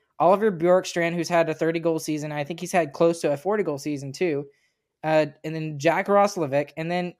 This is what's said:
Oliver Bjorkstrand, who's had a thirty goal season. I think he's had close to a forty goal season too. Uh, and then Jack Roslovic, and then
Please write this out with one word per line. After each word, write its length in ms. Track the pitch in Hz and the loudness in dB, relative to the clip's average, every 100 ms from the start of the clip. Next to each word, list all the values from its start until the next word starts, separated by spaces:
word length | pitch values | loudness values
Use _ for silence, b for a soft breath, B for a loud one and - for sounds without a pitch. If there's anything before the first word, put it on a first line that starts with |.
| _ _ | _ _
Oliver 340 | 160 196 220 | 4 4 2
Bjorkstrand, 640 | 170 175 185 185 175 170 | 2 4 4 2 -2 -2
who's 140 | 170 160 | -2 0
had 200 | 175 160 | 2 0
a 40 | |
thirty 260 | 151 160 165 | 0 0 0
goal 200 | 165 160 | 0 -2
season. 320 | 156 151 151 | -2 -4 -4
I 140 | 147 143 | -6 -6
think 160 | 170 | -8
he's 100 | 175 | -2
had 220 | 185 156 | 0 0
close 260 | - 170 170 | 2 2 2
to 120 | 160 | -2
a 40 | 143 | -2
forty 260 | 180 214 | -2 -2
goal 140 | 175 143 | -2 -4
season 360 | 151 143 139 | -6 -6 -8
too. 320 | 131 180 143 143 b b b _ _ 156 | -4 -2 -2 -6 b b b _ _ 0
Uh, 220 | 156 151 - | 2 2 -4
and 100 | 156 160 | -10 -6
then 220 | 156 147 | -6 0
Jack 280 | 156 160 196 | 0 0 2
Roslovic, 640 | 202 202 196 151 139 147 - | 2 2 0 -2 -2 -2 -6
and 120 | 160 | -4
then 240 | 175 180 | -4 -6